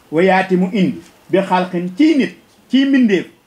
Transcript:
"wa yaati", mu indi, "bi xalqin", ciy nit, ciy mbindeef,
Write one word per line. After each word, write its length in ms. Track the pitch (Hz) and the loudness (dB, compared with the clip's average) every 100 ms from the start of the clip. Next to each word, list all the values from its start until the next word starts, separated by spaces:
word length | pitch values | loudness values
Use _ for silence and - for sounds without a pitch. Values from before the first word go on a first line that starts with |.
| - | -6
"wa 120 | 151 | 0
yaati", 340 | 190 185 185 180 | 2 2 0 0
mu 140 | 185 | 0
indi, 280 | 214 156 - - _ - | 0 -2 -4 -14 _ -4
"bi 80 | 180 | -4
xalqin", 500 | 190 180 180 175 180 - | 0 -2 -2 -6 -6 0
ciy 200 | 311 294 | 2 2
nit, 180 | 196 - _ _ _ | -2 -6 _ _ _
ciy 160 | 262 277 | 0 2
mbindeef, 400 | 269 233 180 - _ | 2 2 0 -4 _